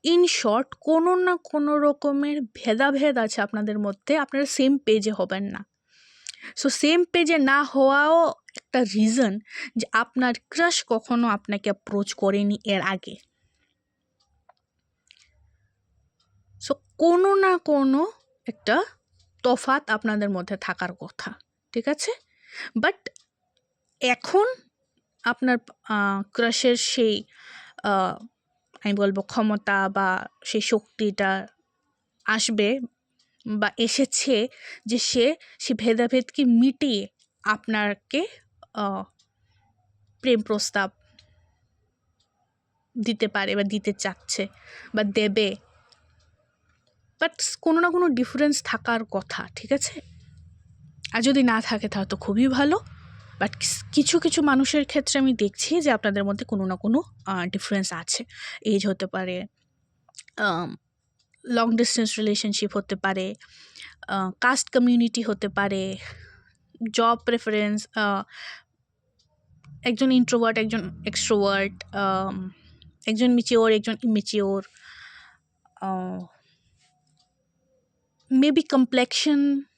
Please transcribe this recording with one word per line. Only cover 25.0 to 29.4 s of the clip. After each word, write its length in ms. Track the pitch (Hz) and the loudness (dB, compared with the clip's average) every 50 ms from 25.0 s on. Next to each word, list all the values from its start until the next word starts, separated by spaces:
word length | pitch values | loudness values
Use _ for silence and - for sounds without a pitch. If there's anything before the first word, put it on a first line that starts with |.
| _ _ _ _ - | _ _ _ _ -4
আপনার, 340 | 233 240 _ 262 254 247 233 _ - - _ _ | -4 -4 _ 0 0 0 0 _ -12 -20 _ _
আহ, 460 | - 220 208 202 202 196 196 196 _ _ | -4 -2 0 0 0 -2 -4 -6 _ _
ক্রাশের 420 | - 233 233 233 - - 254 240 | 0 0 0 0 2 2 2 2
সেই, 480 | 240 - - - 262 233 220 208 208 214 _ _ - - - - - - - _ - - | 2 0 -2 0 2 2 2 2 -2 -6 _ _ -20 -20 -20 -20 -20 -20 -20 _ -6 -2
আহ, 420 | 208 202 190 185 180 - - 220 233 _ _ _ _ _ _ _ _ _ - - | 0 0 0 0 -2 -4 -8 -14 -20 _ _ _ _ _ _ _ _ _ -8 -4
আমি 80 | 208 202 | -2 0
বলবো 280 | 202 202 196 196 196 | 2 2 0 0 -2
ক্ষমতা 680 | 196 - - 240 | -6 -4 -2 0